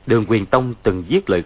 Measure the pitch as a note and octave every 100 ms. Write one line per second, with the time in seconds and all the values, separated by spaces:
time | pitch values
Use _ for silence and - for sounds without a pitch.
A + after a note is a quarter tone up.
0 | - A2+ G2+ A2+ F#2+ B2+ B2+ A#2 A2+ F#2
1 | F2 F3 G3 F#2